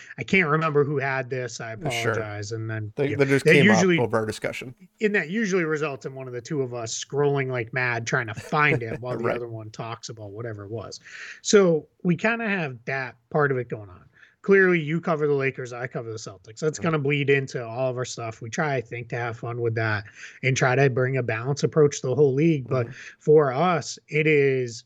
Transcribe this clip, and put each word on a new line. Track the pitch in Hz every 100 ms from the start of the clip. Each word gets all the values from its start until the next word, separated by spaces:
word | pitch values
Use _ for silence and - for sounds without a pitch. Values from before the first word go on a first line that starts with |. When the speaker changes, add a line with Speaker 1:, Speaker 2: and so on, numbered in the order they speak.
| - -
Speaker 1:
"I |
can't | 117 190 165
remember | 156 160 143
who | 143 147
had | 135 135 127
this. | 131 123 -
I | 120
Speaker 2:
Sure. | 110 - 117 117
Speaker 1:
apologize." | 110 107 104 104
And | 113 113
then, | 110 107
Speaker 2:
They, | - 143
Speaker 1:
you | 143
know, |
Speaker 2:
they | 139
just | 139 151
Speaker 1:
that |
Speaker 2:
came | 151
Speaker 1:
usually | 180 208 185 170
Speaker 2:
up |
over | 117 113
our | 110
discussion. | 104 - - 127 - 185 -
Speaker 1:
And | 214 202
that | 151
usually | 202 214 185
results | 160 156 151 139 151
in |
one | 131 127
of |
the | 123
two | - 147
of | 131
us | 120 113 -
scrolling | - 139 143 139 131
like | 127 117
mad, | 131 127 117 117
trying | 135 113
to |
find | 104 - 156 147 127
it | 113 -
while | 123 117
the |
Speaker 2:
<laughs> | 113
Right. |
Speaker 1:
other | 117 120
one | 113 110
talks | - 117 113 -
about | 110 104
whatever | 101 120 104
it | 101
was. | 113 95 - - - - -
So | - 208 185 156 - _
we | 185
kinda | 165 220 233 226
have | 196 147 123
that | - 135 127 - _
part | 156 143
of | 131
it | 120
going | 120 101
on. | 90 _ _ - _
Clearly, | - 196 185 175
you | 147 170
cover | 180 156 147
the |
Lakers, | 143 135 131 123
I | 120 123
cover | 151 113
the | 110
Celtics. | - 95 - 110
That's | 156 147
Speaker 2:
Mm-hmm. |
Speaker 1:
gonna | 165 160
bleed | 139 147 139
into | 139 135 139
all | 113 113 131
of | 123
our | 123
stuff. | - 113 -
We | 117
try, | 113 156 135
I |
think, | 117 120 117
to | 120
have | 120 117
fun | 120 120
with | 117
that | 113 113 107 104 - - -
and | 131 131
try | 131 127
to | 139
bring | 123 127 135
a |
balanced | 120 110 123 143
approach | 143 160 147 -
to | 135
the |
whole | 127 147
league. | 135 165 151 117
But | 131 120
Speaker 2:
Mm-hmm. | - - -
Speaker 1:
for | - 151 143
us, | 127 180 165 - - -
it | 151 156
is, | 151 139 131 120 113